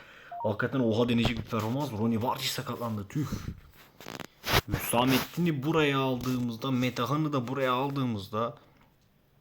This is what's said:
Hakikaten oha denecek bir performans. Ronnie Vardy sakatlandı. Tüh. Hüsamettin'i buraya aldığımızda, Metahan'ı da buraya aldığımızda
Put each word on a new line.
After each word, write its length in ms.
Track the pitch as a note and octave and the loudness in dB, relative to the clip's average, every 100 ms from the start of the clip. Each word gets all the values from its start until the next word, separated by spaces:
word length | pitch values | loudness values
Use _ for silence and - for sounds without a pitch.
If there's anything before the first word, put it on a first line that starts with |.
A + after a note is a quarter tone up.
| - - - - | -20 -20 -14 -4
Hakikaten 360 | A2 G2+ A#2 C3+ | -2 0 0 2
oha 300 | A#2 G#2+ A#2+ | 2 4 4
denecek 280 | A#2 A2+ A2+ | 4 2 0
bir 60 | |
performans. 480 | - A2+ A2 C3 D3 | -4 -2 -2 -2 -2
Ronnie 300 | G#2 A2+ A2 | 0 0 2
Vardy 220 | B2 - | 0 -2
sakatlandı. 640 | C3 - B2 A#2 A#2 G#2 G2 | -4 -4 -6 -6 -4 -4 -4
Tüh. 200 | D3+ C#3+ - - - - - - - - - - _ - - - | -4 -2 -4 -8 -12 -14 -20 -20 -18 -12 -12 -12 _ 0 0 2
Hüsamettin'i 960 | G#2 - A#2+ B2+ B2+ - E3 F3 C#3+ | -2 2 4 6 4 2 0 0 2
buraya 360 | D3 D#3 D3 C#3 | 2 4 4 4
aldığımızda, 720 | C3+ B2+ B2+ B2+ A#2+ A2+ C3+ | 2 0 -2 0 -2 -2 0
Metahan'ı 600 | B2 B2+ A#2+ A#2+ D3+ D3+ | 2 0 0 0 0 0
da 140 | C#3+ A#2+ | 0 -2
buraya 260 | C#3 C3 | 0 2
aldığımızda 840 | B2+ C#3 C#3 B2+ G#2+ F#2+ G#2+ A#2 - - _ _ _ _ _ _ _ | 2 0 0 -2 -2 -4 -2 -2 -6 -18 _ _ _ _ _ _ _